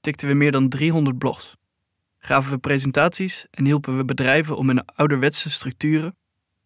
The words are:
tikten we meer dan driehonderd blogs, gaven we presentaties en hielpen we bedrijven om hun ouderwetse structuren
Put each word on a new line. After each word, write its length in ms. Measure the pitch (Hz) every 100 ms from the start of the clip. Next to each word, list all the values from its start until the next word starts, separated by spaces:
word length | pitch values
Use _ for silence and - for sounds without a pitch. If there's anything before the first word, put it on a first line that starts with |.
tikten 280 | - 143 143
we 60 |
meer 180 | 139 147
dan 160 | 135 131
driehonderd 500 | 135 156 165 143 127
blogs, 380 | 135 - - - _ _ _ _ _ _
gaven 320 | - 139 135
we 80 | 135
presentaties 880 | 135 139 135 131 165 - 190 - -
en 140 | -
hielpen 320 | 139 147 143 131
we 80 |
bedrijven 520 | 131 - 131 143 156 151
om 100 | 135
hun 180 | 127
ouderwetse 680 | - - 147 139 139 - 156
structuren 640 | - 131 - 151 156 160 - _ _ _ _